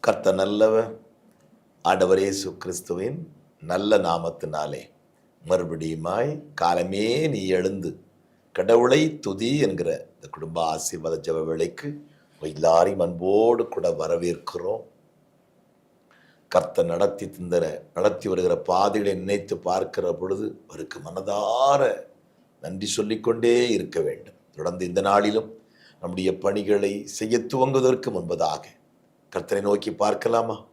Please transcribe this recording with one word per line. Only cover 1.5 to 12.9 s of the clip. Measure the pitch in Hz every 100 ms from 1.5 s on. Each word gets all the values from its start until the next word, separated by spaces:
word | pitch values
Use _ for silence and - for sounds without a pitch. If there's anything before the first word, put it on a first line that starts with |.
| _ _ _ 82
ஆண்டவர் | 92 92 95
இயேசு | 98 95 98 87
கிறிஸ்துவின் | 92 87 - 90 107 160 160 - _ _ 80
நல்ல | 90 101 104 87
நாமத்தினாலே | 82 85 - 78 76 76 73 - _ _ _ _ _ 78
மறுபடியுமாய் | 90 82 80 80 80 82 101 139 151 - -
காலமே | 85 87 90 98 110 131 160
நீ | 117 95 92
எழுந்து | 92 101 85 - _ _ _ _ _ -
கடவுளை | 95 117 120 143 160 151 104
துதி | 98 117 147 117
என்கிற | 87 82 80 -
இந்த | _ - -
குடும்ப | 80 82 80
ஆசீர்வாத | 80 - 85 80 80 85
ஜெப | 80 80
வேளைக்கு | 80 82 - 147 147 - _ _
உங்க | _ 78 73
எல்லாரையும் | 82 82 90